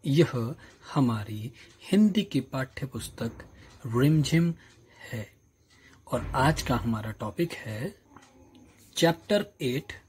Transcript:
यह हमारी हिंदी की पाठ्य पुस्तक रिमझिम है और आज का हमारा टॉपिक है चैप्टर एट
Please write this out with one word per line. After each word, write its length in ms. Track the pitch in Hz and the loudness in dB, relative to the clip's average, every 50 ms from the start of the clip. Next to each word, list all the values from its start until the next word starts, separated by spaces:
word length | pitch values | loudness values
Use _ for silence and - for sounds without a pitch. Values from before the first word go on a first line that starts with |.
| - | 0
यह 480 | 156 135 156 165 - - 127 117 117 156 - - - - _ - - - | 2 4 4 4 4 2 -6 -6 -6 -8 -12 -18 -20 -20 _ -20 -6 0
हमारी 580 | 147 135 120 113 107 104 - 107 107 107 127 - - - - - _ - - - | 0 2 2 0 -2 -6 -8 -10 -10 -10 -12 -14 -16 -20 -20 -20 _ -6 0 4
हिंदी 300 | 196 214 214 180 214 196 | 4 6 6 4 2 -2
की 180 | - - 139 | 0 -2 -2
पाठ्य 460 | 131 - - 135 131 131 - - - | -2 -2 -6 -6 -6 -6 -8 -10 -12
पुस्तक 460 | 135 - 113 - - - - 113 117 - - - - - - - - - - - | -8 -8 -10 -10 -10 -10 -8 -8 -8 -8 -10 -20 -20 -20 -20 -20 -20 -20 -14 -10
रिमझिम 680 | 120 113 123 135 147 156 156 143 - - 165 170 170 165 - - - - - - _ - - - - - | -2 2 4 4 6 6 4 4 4 4 2 2 2 0 -4 -12 -20 -20 -20 -20 _ -20 -20 -16 -12 -10
है 180 | 113 104 - _ _ _ _ _ _ _ _ _ _ _ - - _ _ - - | -10 -12 -12 _ _ _ _ _ _ _ _ _ _ _ -20 -20 _ _ -6 -6
और 200 | 120 113 - - | -4 -4 -2 0
आज 280 | 135 131 147 160 - - | 2 4 4 4 2 0
का 140 | - 131 | 0 0
हमारा 340 | 117 - 117 113 110 107 110 | 0 0 -2 -2 -2 -4 -8
टॉपिक 420 | 107 - 117 107 - - 170 165 - | -8 -8 -8 -8 -4 -4 -4 -4 -4
है 420 | - - 113 107 104 131 190 - - _ _ - - - _ _ - - - _ - - - _ _ - - - | -10 -10 -10 -8 -6 -8 -8 -10 -12 _ _ -20 -20 -20 _ _ -20 -20 -20 _ -20 -20 -20 _ _ -20 -12 -2
चैप्टर 500 | - 170 165 160 - - - 208 208 - - _ _ | 2 4 4 4 2 -2 0 0 0 0 -2 _ _
एट 320 | 156 127 123 139 - - - - _ | -4 -2 -2 -2 -6 -8 -16 -18 _